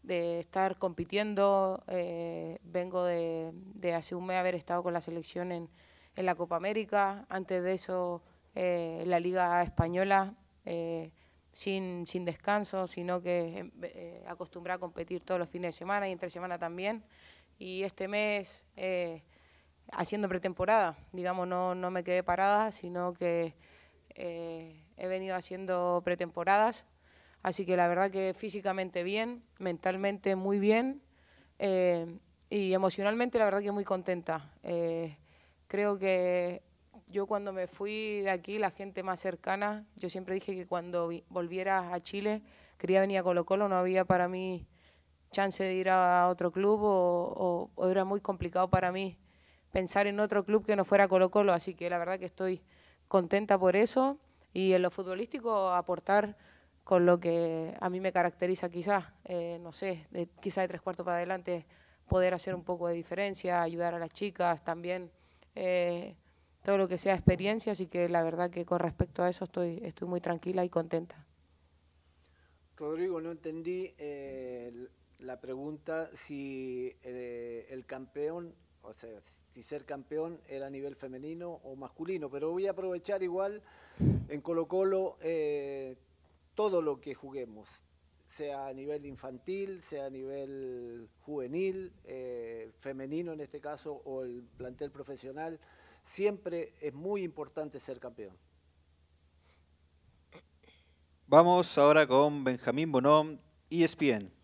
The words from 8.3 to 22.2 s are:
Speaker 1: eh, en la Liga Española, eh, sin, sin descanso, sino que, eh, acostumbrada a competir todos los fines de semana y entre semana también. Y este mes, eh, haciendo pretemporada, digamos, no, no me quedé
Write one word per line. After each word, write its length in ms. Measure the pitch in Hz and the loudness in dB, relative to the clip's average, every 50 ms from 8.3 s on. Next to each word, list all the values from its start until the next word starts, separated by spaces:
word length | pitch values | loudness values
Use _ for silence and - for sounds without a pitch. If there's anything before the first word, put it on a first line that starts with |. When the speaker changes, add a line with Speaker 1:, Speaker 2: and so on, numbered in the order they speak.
| _ _ _ _ _ | _ _ _ _ _
Speaker 1:
eh, 460 | - 185 180 180 175 170 165 165 170 | -2 0 0 2 0 -2 -4 -4 -4
en 80 | 170 180 | 0 2
la 100 | 180 170 | 2 2
Liga 440 | 170 180 180 185 180 175 175 175 175 | 2 2 2 2 2 4 4 4 2
Española, 720 | 180 - - 170 165 175 180 190 196 196 196 196 196 220 _ _ _ _ _ _ | 2 2 0 0 2 2 0 2 4 4 4 4 2 -6 _ _ _ _ _ _
eh, 460 | - 170 170 165 165 165 165 165 160 156 _ _ _ _ _ _ _ _ | -6 -6 -4 -4 -4 -6 -6 -8 -10 _ _ _ _ _ _ _ _ _
sin, 520 | - - 196 190 190 190 185 180 175 175 | -8 -4 -2 -2 -2 -2 -4 -6 -6 -8
sin 200 | - - 185 180 | -6 -4 -4 -4
descanso, 600 | 175 160 - - - 208 208 208 - - 190 185 | -4 -6 -4 -2 0 0 0 0 -2 -4 -4 -4
sino 360 | 175 - - 175 180 180 180 | -4 -6 -8 -4 -2 -4 -2
que, 500 | 175 175 180 175 170 165 165 196 180 180 - - | -2 0 0 0 0 -2 -6 -10 -12 -14 -14 -14
eh, 420 | 180 170 - - 175 170 175 - - | -14 -14 -14 -14 -16 -16 -16 -16 -14
acostumbrada 480 | - 175 170 180 170 - 175 170 180 180 | -14 -12 -12 -12 -12 -12 -12 -6 -6 -6
a 40 | 180 | -4
competir 420 | 180 170 165 - 170 165 185 175 | -6 -10 -8 -10 -8 -6 -8 -8
todos 180 | - - 185 180 | -4 -4 -2 -2
los 100 | 170 165 | -2 -4
fines 240 | - 180 180 175 160 | -6 -6 -6 -6 -8
de 60 | - | -8
semana 280 | 170 185 202 202 202 | -4 -2 -2 0 0
y 40 | 196 | -2
entre 180 | 185 170 185 175 | -6 -6 -8 -10
semana 300 | - 170 180 185 175 170 | -8 -10 -8 -8 -6 -6
también. 440 | 175 165 170 175 185 202 226 220 214 _ _ - - - - - _ _ _ | -6 -8 -6 -4 -4 -4 -4 -4 -8 _ _ -20 -20 -20 -20 -20 _ _ _
Y 260 | _ 190 185 185 185 190 | _ -12 -10 -6 -6 -6
este 240 | 196 185 - 190 | -6 -6 -6 -8
mes, 580 | 190 208 208 214 214 208 202 190 - - - _ _ _ | -4 -2 0 0 0 0 -2 -4 -8 -16 -20 _ _ _
eh, 480 | - 190 190 185 180 175 170 165 156 151 _ _ _ _ _ _ _ _ _ _ _ _ - | -6 -4 -2 -2 -2 -2 -4 -6 -12 _ _ _ _ _ _ _ _ _ _ _ _ _ -12
haciendo 360 | - - 170 - - 208 208 | -6 -4 -4 -2 -2 -4 -2
pretemporada, 720 | 190 185 180 175 190 180 - 185 190 220 226 196 170 156 - - - | -2 -2 -2 -4 -4 -4 -2 2 4 6 4 4 2 -2 -8 -18 -14
digamos, 360 | - 180 175 180 180 185 180 | -10 -6 -4 -4 -2 -2 -2
no, 280 | 180 180 180 185 185 180 | -2 0 0 0 0 -2
no 160 | 185 180 180 | -2 -4 -2
me 120 | 185 185 170 | -4 -4 -2
quedé 200 | 180 180 180 | 0 0 0